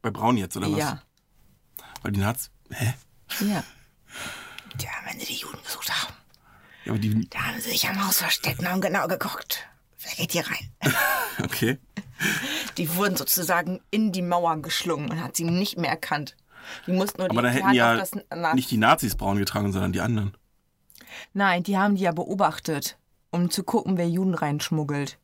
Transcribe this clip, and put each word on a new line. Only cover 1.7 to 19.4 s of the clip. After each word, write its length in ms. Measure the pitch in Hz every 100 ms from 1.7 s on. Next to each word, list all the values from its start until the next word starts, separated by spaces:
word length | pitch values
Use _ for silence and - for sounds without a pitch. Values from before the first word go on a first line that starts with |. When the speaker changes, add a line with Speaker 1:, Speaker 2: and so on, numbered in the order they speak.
| - - -
Speaker 1:
Weil 120 | -
die 80 | 101
Nazis... 300 | 98 120 - _ _
Hä? 240 | - 113 131 - _ - -
Speaker 2:
Ja. 220 | 202 190 - - - _ _ - - - - - - -
Ja, 100 | - -
wenn 160 | - -
sie 60 | -
die 100 | -
Juden 220 | - -
gesucht 280 | - - -
haben. 240 | - - - _ _ _ - - - -
Speaker 1:
Ja, 60 |
aber 60 | 110
die 300 | 107 107 -
Speaker 2:
Da 120 | -
haben 200 | - 226
sie 100 | 233
sich 140 | - -
am 160 | 196 196
Haus 120 | 190
versteckt 420 | 175 - - -
und 100 | 180
haben 100 | 185
genau 260 | 190 190 135
geguckt. 600 | 185 190 - - - - _ _ _
Wer 120 | -
geht 180 | - 170
hier 140 | 170 -
rein? 460 | - - - 160
Speaker 1:
<laughs> 40 | - - 523 466 -
Okay. 360 | - - 113 - - - - - 156 208 269 311 240 -
Speaker 2:
Die 180 | 165
wurden 220 | 175 202 175
sozusagen 640 | 139 185 165 175 165 180 _
in 220 | 214 220
die 80 | 185
Mauer 400 | 175 175 170 156
geschlungen 500 | 151 - 170 151 151
und 140 | 160
hat 100 | 139
sie 100 | -
nicht 340 | 165 175 208 -
mehr 100 | 175
erkannt. 460 | - - 160 143 - _ - - - -
Die 60 |
mussten 300 | 185 196 -
nur 80 | 185
Speaker 1:
Aber 100 | 120
Speaker 2:
die, 60 | 120
Speaker 1:
da 40 |
Speaker 2:
die 60 | 127
Speaker 1:
hätten 100 | -
Speaker 2:
Hand 80 | 127
Speaker 1:
ja 160 | 117
Speaker 2:
auf 40 | 113
das 100 | - - -
Na- 240 | 156 165
Speaker 1:
nicht 160 | 131 123
die 60 | 113
Nazis 400 | 110 160 113 -
braun 220 | 98
getragen, 340 | 101